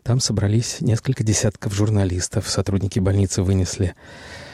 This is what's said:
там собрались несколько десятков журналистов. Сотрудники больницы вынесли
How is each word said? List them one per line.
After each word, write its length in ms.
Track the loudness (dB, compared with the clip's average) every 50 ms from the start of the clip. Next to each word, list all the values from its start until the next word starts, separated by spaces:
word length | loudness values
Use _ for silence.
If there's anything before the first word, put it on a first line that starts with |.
| -2
там 160 | 0 0 0
собрались 600 | 2 0 0 2 2 2 2 2 0 -2 -4 -4
несколько 420 | 0 0 0 0 0 -2 -2 0 2
десятков 500 | 0 2 2 2 0 0 -2 -6 -4 0
журналистов. 760 | 0 2 2 2 2 2 2 0 -2 -4 -2 -4 -4 -2 -2
Сотрудники 500 | -2 -2 0 0 0 0 0 0 0 0
больницы 420 | 2 2 2 2 2 2 2 0
вынесли 540 | 2 2 2 2 2 0 0 -2 -2 -2 -4 -6 -18 -20 -20 -20 -18 -18 -18 -18 -18 -18